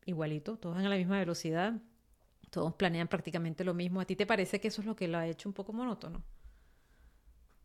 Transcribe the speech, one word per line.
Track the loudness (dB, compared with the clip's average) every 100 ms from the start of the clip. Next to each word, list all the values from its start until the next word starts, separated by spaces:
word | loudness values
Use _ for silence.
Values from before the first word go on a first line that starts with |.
| -4
igualito, | -2 0 -2 -4 -6
todos | -2 0
van | 2
a |
la | 4
misma | 4 4
velocidad, | 2 0 2 2 2 0 -8 _ _ _ _ _ -8
todos | -2 0 2
planean | 2 2 0
prácticamente | -2 -2 -2 -2 0 0
lo |
mismo, | 0 0 0
¿a | 0
ti | 2
te | 4
parece | 4 2 0
que | -2
eso | -2
es | -4
lo | -2
que | 0
lo | 0
ha | 0
hecho | -4 -6
un |
poco | -8 -6
monótono? | -4 -4 -4 -6 -8 -10 -14 -18 -20 -20 _ _ -20 -20 -20 -20 -20 -20 _